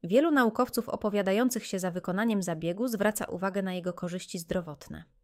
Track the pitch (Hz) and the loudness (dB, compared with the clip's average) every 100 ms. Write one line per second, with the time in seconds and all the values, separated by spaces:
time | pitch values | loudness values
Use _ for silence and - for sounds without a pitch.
0 | 165 220 330 294 233 220 254 - 220 - | 6 6 6 6 4 4 0 0 -4 -2
1 | 214 208 190 196 254 220 - 190 185 180 | 0 0 2 2 2 0 -4 -4 -2 -4
2 | 180 185 233 208 180 160 165 185 254 220 | -2 0 2 0 0 -2 -2 -2 -2 2
3 | 202 185 - 175 185 190 190 180 175 175 | 0 0 -4 -2 -2 -2 -2 -2 -4 -6
4 | 175 180 - 185 170 180 165 143 - 156 | -6 -6 -8 -10 -4 -4 -4 -14 -14 -16
5 | 160 _ | -16 _